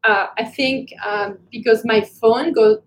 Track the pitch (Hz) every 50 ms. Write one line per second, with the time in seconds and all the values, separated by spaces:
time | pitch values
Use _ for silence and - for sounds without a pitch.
0 | 233 220 208 196 190 - - - 240 240 - - 269 262 262 262 - - - -
1 | - 208 208 208 202 202 196 - _ _ - 233 208 240 226 226 - 233 220 214
2 | 202 - - - - 220 226 254 294 339 277 226 220 214 220 214 _